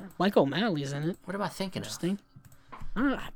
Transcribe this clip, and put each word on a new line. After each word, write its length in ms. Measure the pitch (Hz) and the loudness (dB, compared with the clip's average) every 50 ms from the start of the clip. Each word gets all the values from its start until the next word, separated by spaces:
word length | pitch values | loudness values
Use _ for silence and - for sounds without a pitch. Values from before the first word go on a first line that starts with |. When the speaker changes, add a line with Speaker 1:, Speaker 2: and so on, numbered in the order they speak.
| - 185 - - | -16 -10 -2 2
Speaker 1:
Mike 180 | 175 202 - | 2 6 6
O'Malley's 560 | 233 147 139 127 170 233 226 170 147 139 139 | 6 6 6 4 2 2 2 2 0 0 -2
in 180 | 143 143 151 165 | -2 -2 -2 -2
it. 60 | 190 - - | -2 -4 -6
Speaker 2:
What 100 | - 185 | -6 -4
am 80 | 202 | -4
I 60 | 202 175 | -4 -4
thinking 320 | - - 196 190 - - | -4 -4 -6 -4 -4 -6
of? 40 | - | -6
Speaker 1:
Interesting. 340 | - - - - 175 202 202 - _ - - - - - - - - - - - - - | -6 -6 -2 -2 -2 -2 -2 -6 _ -20 -20 -20 -20 -20 -20 -20 -16 -12 -8 -6 -4 0
I 60 | 196 | 2
don't, 140 | 262 285 254 | 2 2 0
I 60 | - | 0
have 100 | - - - | -4 -8 -4